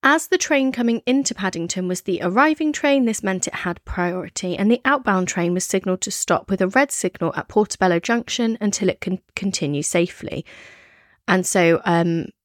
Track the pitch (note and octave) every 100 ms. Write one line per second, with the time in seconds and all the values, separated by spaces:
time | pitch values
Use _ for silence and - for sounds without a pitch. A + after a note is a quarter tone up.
0 | C4+ D#4 - F4 - C#4+ C4 B3+ A#3+ A#3
1 | - C4 C4+ - F#3+ E3+ E3+ F#3+ F3+ F3+
2 | - F3+ - G3 D4 D#4 D#4 D4 D4 C#4
3 | A#3+ G#3+ G3+ F#3+ - - F#3 E3+ - -
4 | F3 F#3 - - F#3 F3+ G3+ A#3+ - C#4+
5 | B3 F#3+ F#3 - E3+ F3+ - F#3+ F#3 F#3
6 | - - - F3 - G3 F#3 B3+ C#4+ -
7 | F#3 - E3 E3 - - G#3 - F#3+ E3+
8 | - A#3 - - A#3 A3+ G#3+ - F#3+ F3
9 | - F#3 _ - G3 F#3 D3 C#3+ D#3 F3+
10 | E3+ - - - - - - - - _
11 | _ _ - F#3+ F3+ G3 E3+ E3 - E3+
12 | E3+ E3 - -